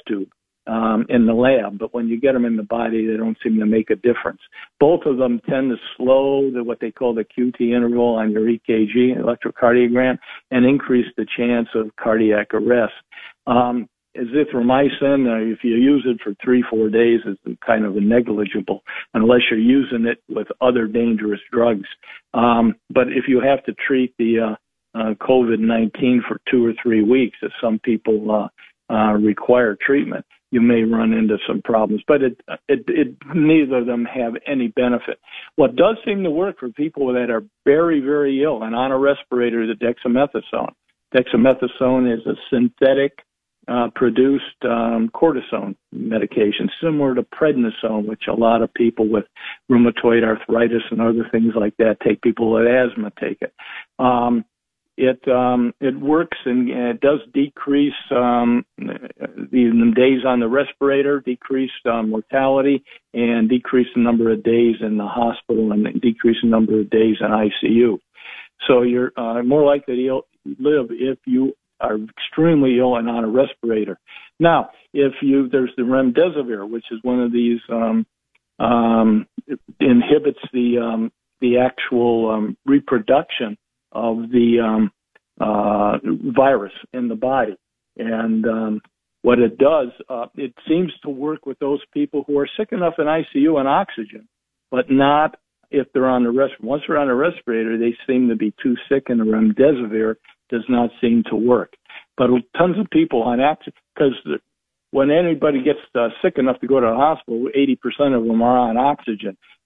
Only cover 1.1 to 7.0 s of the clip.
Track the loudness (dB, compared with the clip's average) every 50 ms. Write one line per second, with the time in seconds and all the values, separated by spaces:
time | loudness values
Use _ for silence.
1.1 | 2 2 2 2 2 2 2 2 2 2 0 -2 -8 -8 -10 -8 -8 -6 -4 -4
2.1 | -4 -2 0 0 0 2 0 -2 -2 -4 -4 -4 -4 -4 -4 -2 -2 -2 -2 -2
3.1 | -2 -2 -4 -4 -6 -4 -4 -2 0 0 2 2 2 0 0 0 -4 0 2 0
4.1 | 0 0 -4 -8 -10 -10 -18 _ _ -20 -20 -20 _ _ 4 4 4 2 0 -2
5.1 | 0 0 0 0 -2 -4 -4 -4 -4 -2 -2 -2 -4 -4 -8 -14 -12 -6 0 2
6.1 | 2 4 4 2 0 0 0 -2 -2 -4 -6 -6 -6 -6 -8 -10 -8 -4